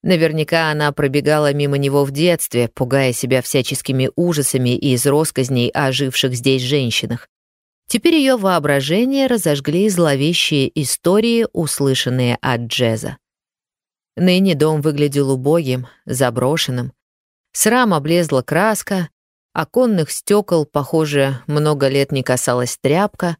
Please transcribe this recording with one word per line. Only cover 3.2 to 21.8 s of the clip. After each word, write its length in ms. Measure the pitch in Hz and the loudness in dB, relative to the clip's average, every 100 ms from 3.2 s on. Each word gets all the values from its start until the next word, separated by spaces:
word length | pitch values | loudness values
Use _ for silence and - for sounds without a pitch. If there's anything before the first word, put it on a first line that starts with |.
| 123 127 | 0 -2
всяческими 680 | - 147 123 139 - 131 131 - | 0 -2 -2 -6 -4 -2 -2 0
ужасами 640 | 175 156 135 135 123 123 | 0 0 0 0 0 0
из 280 | 143 123 139 | 0 0 2
россказней 640 | 143 156 - 127 131 120 | 2 0 -2 -2 0 0
о 180 | - 139 | 0 -2
живших 420 | 131 139 - 135 | 0 -2 -2 -2
здесь 280 | 123 127 131 | 0 0 0
женщинах. 680 | 123 143 123 - - 117 - _ _ _ _ _ _ | 0 0 0 -4 -4 -8 -10 _ _ _ _ _ _
Теперь 280 | - 339 320 | -2 2 2
ее 220 | 269 254 | 2 2
воображение 920 | 190 175 143 143 135 180 247 277 269 | 2 0 2 0 2 0 2 0 0
разожгли 600 | 233 170 143 139 165 214 | 0 0 0 0 0 2
зловещие 840 | 180 165 139 147 170 - 147 135 - | 2 2 2 0 0 0 0 0 -2
истории, 680 | 135 - 170 202 233 233 226 | -4 -2 0 2 2 0 0
услышанные 840 | - 156 - 139 131 - 127 123 117 | -2 -6 -2 0 0 -2 0 0 0
от 200 | 135 120 | -2 -2
Джеза. 560 | 117 - 120 113 - 135 _ _ _ _ _ _ _ _ _ - | -4 -2 0 0 -6 -12 _ _ _ _ _ _ _ _ _ -2
Ныне 400 | 180 180 196 151 | 2 4 2 2
дом 260 | 156 156 | 2 2
выглядел 500 | 151 143 147 139 135 | 0 0 0 0 0
убогим, 560 | 135 135 170 139 127 123 _ - | 0 2 0 0 -4 -6 _ -10
заброшенным. 880 | 123 127 117 127 160 - 127 123 _ _ _ _ _ _ | -2 0 0 -2 -2 -4 -4 -6 _ _ _ _ _ _
С 140 | - 214 | -2 0
рам 280 | 247 240 | 2 2
облезла 480 | 165 143 170 165 135 | 0 2 0 2 0
краска, 680 | - 156 214 214 - 190 170 _ _ _ _ | 0 0 0 -2 -4 -4 -4 _ _ _ _
оконных 580 | - 160 - 254 196 151 | -6 -2 0 2 2 -2
стекол, 540 | - - 208 202 170 147 | -6 0 0 2 -2 0
похоже, 760 | 147 135 160 156 143 135 131 - | -4 -2 -2 0 0 0 -2 -4
много 400 | 147 151 147 | 0 0 0